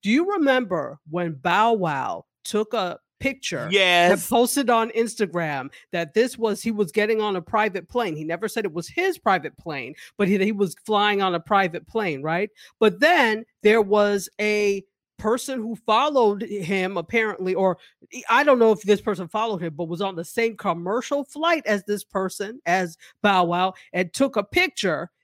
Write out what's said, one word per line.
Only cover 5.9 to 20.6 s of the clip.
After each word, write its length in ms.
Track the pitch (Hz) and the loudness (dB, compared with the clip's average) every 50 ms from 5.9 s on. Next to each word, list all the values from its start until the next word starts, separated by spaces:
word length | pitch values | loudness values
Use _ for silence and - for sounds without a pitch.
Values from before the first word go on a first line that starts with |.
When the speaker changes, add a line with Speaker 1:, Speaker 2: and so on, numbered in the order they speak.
Speaker 1:
that 200 | - 175 170 160 _ | -6 -6 -6 -2 _
this 220 | 220 240 254 - | 2 2 2 0
was, 240 | - 226 220 202 - | -2 -2 -2 -2 -2
he 120 | - 226 | -4 -4
was 180 | 226 208 208 160 | 0 0 -2 0
getting 300 | - 214 208 214 226 220 | 0 -2 0 0 0 0
on 160 | 214 208 196 | 0 -2 -2
a 60 | 180 | -4
private 460 | 170 - - 214 214 214 185 196 165 _ | -6 -2 0 0 0 0 -2 -6 -10 _
plane? 280 | - 240 233 196 156 | -4 -4 -4 -4 -6
He 80 | 151 156 | -6 -6
never 240 | 156 165 165 214 214 | -6 -6 -6 -6 -6
said 160 | - 233 208 | -6 -4 -6
it 80 | 190 | -4
was 160 | 151 170 170 - | -6 -8 -10 -8
his 280 | - - 359 392 349 - | -6 -2 -2 -2 -2 -2
private 380 | _ 220 190 180 135 - _ | _ 0 0 0 -2 -8 _
plane, 380 | - - 170 151 139 123 120 151 - - - _ | -12 -12 -10 -8 -8 -8 -10 -14 -16 -20 -20 _
but 100 | - 202 180 | -2 0 2
he, 100 | 202 190 | 2 2
he 120 | 190 208 | 2 0
was 220 | 226 196 202 180 - - _ | 0 0 -2 -2 -2 -10 _
flying 380 | - 214 202 208 208 208 196 | -2 0 2 2 2 2 0
on 120 | 196 190 175 | 0 0 -2
a 60 | 170 | -2
private 460 | - - 214 196 196 180 160 170 - | -2 0 2 2 2 2 -2 -8 -12
plane, 360 | _ - 226 214 180 151 135 | _ -4 -4 -2 -2 -4 -4
right? 280 | 139 156 160 175 202 208 _ _ - - _ _ | -4 -4 -2 -2 -4 -6 _ _ -20 -20 _ _
But 180 | 226 214 170 185 | 2 2 4 4
then 440 | 247 311 359 320 262 226 214 220 233 _ _ _ | 4 4 4 4 4 2 0 -2 -6 _ _ _
there 200 | - 208 214 233 | 4 4 6 6
was 460 | 208 196 202 208 208 208 202 202 - - _ - | 4 4 4 4 4 4 2 -2 -4 -6 _ -4
a 420 | 208 214 208 208 208 202 202 196 190 _ _ _ _ _ _ - | -2 -2 0 0 0 0 0 -2 -6 _ _ _ _ _ _ -6
person 420 | - 214 233 262 - - 262 262 | -2 -2 -2 -2 -2 -6 -6 -6
who 160 | 214 226 226 - _ | -6 -8 -10 -8 _
followed 560 | - 214 226 269 302 294 269 240 208 202 202 | 0 2 2 2 2 2 2 2 2 2 0
him, 540 | 226 - 208 202 180 156 196 190 185 185 196 | -6 -8 -8 -8 -4 -2 -2 -2 -2 -2 -4
apparently, 580 | 180 165 - - 233 220 214 196 - 185 185 185 | -6 -6 -2 -2 0 0 0 -4 -4 -4 -4 0
or 240 | 170 190 190 175 - _ - _ _ _ _ - - - - | 2 2 0 0 -2 _ -20 _ _ _ _ -18 -16 -4 0
I 140 | 226 254 | 2 4
don't 160 | 294 294 262 247 | 6 6 6 6
know 140 | 226 226 | 6 4
if 100 | 220 214 | 4 2
this 180 | - 190 208 196 | 2 2 2 2
person 280 | - 220 202 165 185 165 | 2 -4 -4 -4 -6 -6
followed 340 | - 214 220 233 214 170 | -4 -4 -2 -2 -4 -4
him, 120 | 175 165 151 | -6 -8 -6
but 80 | 143 175 | -8 -8
was 160 | 160 175 165 | -8 -4 -4
on 140 | 202 196 190 | -4 -6 -6
the 80 | 165 170 | -8 -12
same 320 | - - - 233 233 220 | -8 -4 -2 -2 -2 -2
commercial 680 | 175 | -4